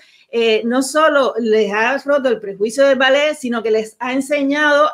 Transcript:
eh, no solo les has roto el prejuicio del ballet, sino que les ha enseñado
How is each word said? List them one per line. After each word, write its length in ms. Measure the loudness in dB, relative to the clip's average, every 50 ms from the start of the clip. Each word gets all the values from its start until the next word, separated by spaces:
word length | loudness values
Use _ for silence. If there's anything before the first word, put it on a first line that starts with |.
| _ _ _ _ _ _ -4
eh, 260 | -2 0 2 0 0 0
no 180 | -2 -2 -2 -2
solo 500 | 0 0 2 2 4 4 2 0 0 -2 -2
les 340 | 0 0 2 2 2 0 0
has 320 | -2 0 0 -2 -4 -2
roto 240 | 0 -2 0 2 0
el 120 | -2 -2
prejuicio 440 | -4 -10 -6 -4 -4 -4 0 2 2
del 120 | 4 4 2
ballet, 360 | 2 2 2 2 2 0 -2
sino 260 | -4 -6 -6 -6 -4 -2
que 80 | 0
les 260 | 0 0 -2 -4 -10 -10
ha 120 | -8 -6 -4
enseñado 760 | -4 -4 -2 -2 -2 -2 -2 0 0 2 2 4 4 2 2